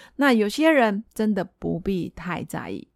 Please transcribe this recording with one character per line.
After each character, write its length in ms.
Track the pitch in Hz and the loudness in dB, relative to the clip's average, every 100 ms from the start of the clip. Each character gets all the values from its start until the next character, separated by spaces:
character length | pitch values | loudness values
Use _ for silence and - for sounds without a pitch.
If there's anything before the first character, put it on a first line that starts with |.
| - - | -12 0
那 160 | 285 | 2
有 160 | 226 208 | 4 2
些 220 | 277 320 | 2 4
人 340 | 294 226 202 - | 4 4 0 -6
真 180 | - 214 | -2 0
的 120 | 196 | 0
不 340 | 175 _ 170 165 | -4 _ -6 -4
必 340 | 190 185 180 - | -4 -4 -4 -10
太 260 | 170 165 | -10 -8
在 280 | 160 - 87 | -8 -10 -10
意 180 | 98 - | -10 -14